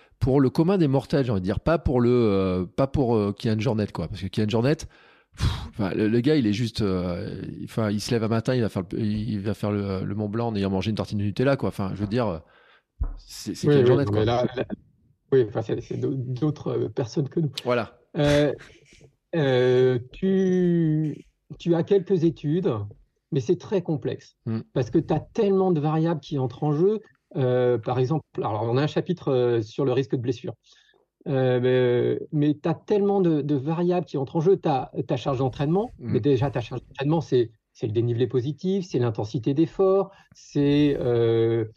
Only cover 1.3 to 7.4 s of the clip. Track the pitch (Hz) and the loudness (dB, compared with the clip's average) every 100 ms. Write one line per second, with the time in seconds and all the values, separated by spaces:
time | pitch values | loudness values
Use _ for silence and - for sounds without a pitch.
1.3 | 101 92 104 - 165 160 127 120 123 113 | 0 -2 -2 0 0 2 2 4 4 4
2.3 | 98 95 92 90 - 135 156 123 117 101 | 2 2 0 -2 -2 0 2 2 2 2
3.3 | 101 120 110 107 110 101 - 80 95 92 | -2 -2 0 0 0 -2 -4 -8 -6 -6
4.3 | - 107 113 123 151 - - - _ _ | -2 0 2 2 0 -4 -18 -20 _ _
5.3 | - - - - - 98 - 107 117 123 | -2 -2 -2 -8 -4 -4 0 0 2 2
6.3 | 156 107 104 117 - 104 92 90 87 101 | 2 2 0 -2 -2 -2 0 -2 -4 -6
7.3 | - | -10